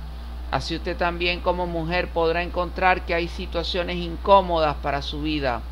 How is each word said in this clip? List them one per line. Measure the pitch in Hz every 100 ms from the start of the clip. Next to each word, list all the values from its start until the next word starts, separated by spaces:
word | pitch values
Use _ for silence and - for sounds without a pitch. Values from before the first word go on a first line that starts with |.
| - - - - -
Así | 135 - 160
usted | 180 170
también | 175 170 175 175
como | 185 175 175
mujer | 170 160 180 175
podrá | 170 165 170
encontrar | 175 175 175 180 185 190 -
que |
hay | 170 170
situaciones | - 180 170 160 190 175 180
incómodas | 170 160 - 196 180 170 151 143
para | 151 139
su | - 151
vida. | 156 151 135 117 -